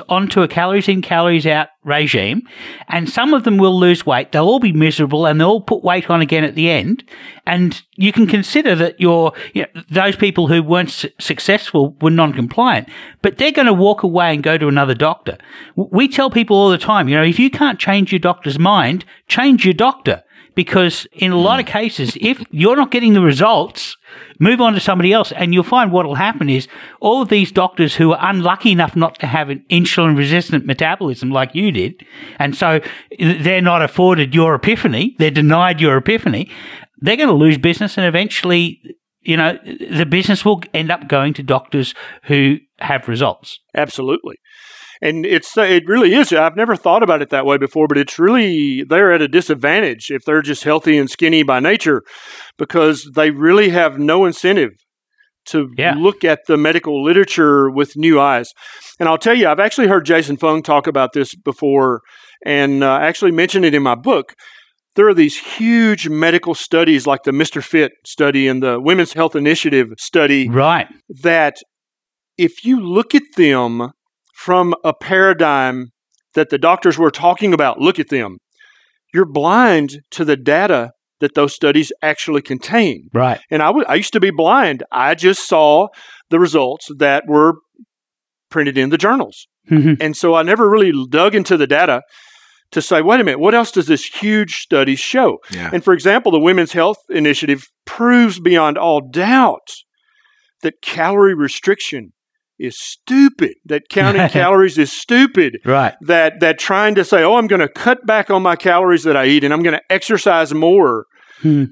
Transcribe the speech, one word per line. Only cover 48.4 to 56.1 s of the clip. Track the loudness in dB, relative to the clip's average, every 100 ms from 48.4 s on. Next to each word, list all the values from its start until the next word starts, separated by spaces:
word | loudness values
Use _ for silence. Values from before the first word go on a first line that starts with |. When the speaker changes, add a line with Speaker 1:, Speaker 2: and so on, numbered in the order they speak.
| 0 0 -2 -4
Speaker 3:
they're | -2 0 2
at | 2
a | 0
disadvantage | 0 -2 -2 -2 0 -2 -6 -10
if | -8 -2
they're | -2
just | -2 -4
healthy | -2 0 2 0
and | 0
skinny | -2 0 2
by | 2 2
nature, | 0 0 0 -2 -4 -20 -20 -20 -16 -12
because | -4 0 2 0 -4
they | -2 -2
really | 0 2 2 2
have | 2 0 0
no | 0 2 0
incentive | 0 0 0 -2 -6 _ _ _ _ _ _ -6
to | -4 -4 -2
Speaker 1:
Yeah. | -2 0
Speaker 3:
look | 0